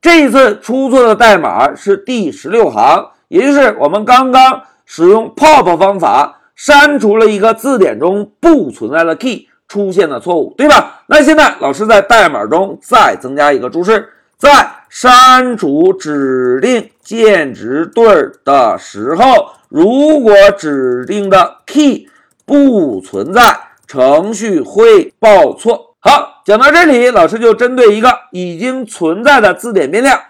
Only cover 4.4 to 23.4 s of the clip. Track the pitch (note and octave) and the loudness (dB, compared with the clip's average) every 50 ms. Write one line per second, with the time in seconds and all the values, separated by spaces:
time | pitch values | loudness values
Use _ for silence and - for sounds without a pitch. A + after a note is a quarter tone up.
4.4 | C4 C4 C4 - - _ _ _ _ _ - - E3 F3+ G3+ A3 A3+ - - - | 2 2 2 -2 -12 _ _ _ _ _ -6 0 2 2 2 2 0 -6 -8 0
5.4 | C#4+ D#4 D#4 C#4 F3 F3 F3 D#3 F#3 G3 G3+ F#3+ E3 B2 G2+ - - - - _ | 2 4 4 4 2 0 0 0 0 -2 -2 -2 -2 -2 0 0 -2 -2 -6 _
6.4 | _ _ _ _ - - D4 C#4+ C#4+ D4 D4 C4+ G#3 G#3+ G3+ A3+ A3+ A3 G#3+ G3+ | _ _ _ _ -2 0 2 4 4 2 0 0 -2 0 0 2 2 0 0 0
7.4 | F#3+ A3+ A3+ A3 - C4+ C#4 A#3+ F#3+ D3+ A2 G#2 C#3 F3 F#3+ G3+ G#3 G3+ _ _ | -2 -2 -2 -2 -4 -4 0 0 0 -2 -2 -4 -4 -4 -4 -4 -8 -12 _ _
8.4 | - E4+ E4 C#4 G3 B2+ A2+ - A#2+ G#2+ C3+ D#3+ E3 E3 D#3+ D#3+ - C4 A3+ - | 0 0 2 2 0 -6 -10 -12 -12 -6 -4 -2 -2 -2 -4 -6 -6 -8 -8 -8
9.4 | _ _ _ _ _ _ - G3+ G3+ G3 F3+ F3 F#3+ D#3+ C#3 A#2 - F3 F3 E3 | _ _ _ _ _ _ -8 -8 -6 -4 -2 -2 -2 -2 -2 -10 -6 -4 -4 -4
10.4 | C3+ - - _ C4 D4+ D4 A3+ - - - _ _ _ - - D4 B3+ D#4 - | -4 -6 -6 _ 2 2 2 2 2 -2 -12 _ _ _ 0 2 2 2 2 2
11.4 | C#4+ A#3 - - - C3+ C#3 - G#3+ G#3+ A3+ G3+ G3 G3 A#3+ A3+ G3 E3+ C#3+ A#2 | 2 0 0 -4 -6 -6 -6 -6 -2 0 2 2 2 2 2 2 2 0 -2 -4
12.4 | G#2 G#2+ C3 E3+ F#3+ G3 - G#3+ _ - A#3 A3+ G3+ C3+ G#2 - - C3 C3+ C#3+ | -6 -4 -2 -2 -4 -4 -8 -16 _ -2 0 2 2 2 -2 -4 -10 -12 -4 -2
13.4 | D3 D3 D3 B2+ A#2+ B2+ D#3 E3 F3 F#3 A3 G3+ G#3 - _ _ _ _ _ _ | 0 0 0 -2 -4 -6 -8 -6 -2 -2 -2 -2 -2 -8 _ _ _ _ _ _
14.4 | - C#4+ C#4+ C4 - - - - _ _ _ - - B3 B3 B3 C4+ C#4+ C#4 B3+ | 2 4 4 4 2 -2 -6 -20 _ _ _ -4 0 2 4 4 6 4 4 2
15.4 | B3+ B3+ B3 G#3+ - D3+ C#3 D3 E3 F#3 F#3+ F#3+ - D#3 D3+ C#3+ C#3 C3+ C3 B2+ | 0 -2 -6 -6 -6 -4 -2 0 0 0 0 -2 -6 -8 -6 -6 -4 -4 -4 -2
16.4 | B2+ B2 B2 C3 D#3 A#3+ B3+ A#3 G#3+ - _ _ _ _ G3+ A3+ A3+ A3 G#3 F3 | -2 -2 -2 -2 0 -2 -2 -2 -4 -8 _ _ _ _ -6 0 0 2 2 2
17.4 | D#3 C3+ A#2+ - G#2 A2 B2+ D3 E3 - _ A#3 A#3 A3+ G3+ E3 B2 - - _ | -2 -4 -10 -14 -12 -10 -8 -8 -8 -6 _ 0 2 2 2 2 0 -4 -8 _
18.4 | _ - C#3 C#3 B2 A2+ F#2 F2+ - - - G2+ G#2+ B2 D#3+ E3+ A#3+ C4+ C4 G#3 | _ -2 0 0 0 0 -2 -6 -10 -16 -16 -12 -8 -8 -2 0 0 2 2 0
19.4 | D#3 - - _ _ _ - D3 E3 G3+ A#3+ C4+ C#4+ D4+ D#4 D4 B3+ A3 G#3 G3+ | 0 -2 -14 _ _ _ -2 0 0 0 2 0 0 2 0 2 2 2 4 6
20.4 | G3 G3+ G3 G3 - D#3 C#3+ C3+ C3 B2+ B2 B2 B2+ - - G#3 G3+ G3 F#3+ F#3+ | 6 4 2 0 -8 -8 -6 -4 -4 -4 -4 -6 -8 -8 -8 -8 -4 0 0 0
21.4 | F3 - - _ _ - - C#4 D4+ C#4+ A#3 - - _ _ _ _ _ _ _ | 0 0 -4 _ _ -6 -2 0 0 0 0 -2 -8 _ _ _ _ _ _ _
22.4 | _ - - C#4+ C#4+ C4+ A#3+ G#3 E3+ C#3 A2+ F#2 F#2 - - F#2+ G2+ C#3+ F#3 A#3 | _ -2 0 2 2 2 2 0 -2 -2 -6 -8 -12 -10 -10 -10 -8 -4 0 2